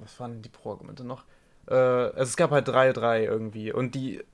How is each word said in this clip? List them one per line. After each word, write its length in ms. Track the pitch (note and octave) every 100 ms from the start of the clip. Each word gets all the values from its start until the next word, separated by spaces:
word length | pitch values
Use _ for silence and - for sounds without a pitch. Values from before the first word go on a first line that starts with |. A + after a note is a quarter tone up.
was 200 | G2+ -
waren 140 | A#2+
denn 80 | A#2
die 60 | G#2+
Pro-Argumente 520 | - A2+ G2+ - -
noch? 200 | B2 B2+ - _ _ _ -
Äh, 80 |
also 480 | B2+ B2+ B2 A#2+ -
es 140 | B2+ -
gab 140 | D#3+
halt 160 | C#3+ C3
drei, 240 | B2 C3
drei 320 | B2 A#2 A2+
irgendwie. 480 | A2 A2 A2 G#2+ G#2+
Und 220 | - B2+ C3+
die, 260 | C3 - -